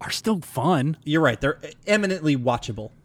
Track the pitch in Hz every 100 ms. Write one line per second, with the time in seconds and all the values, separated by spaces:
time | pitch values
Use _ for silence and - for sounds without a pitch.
0 | - - - 208 - - 139 170 135 156
1 | - 151 151 113 143 156 151 - - 208
2 | 202 185 156 139 123 120 - 107 110 -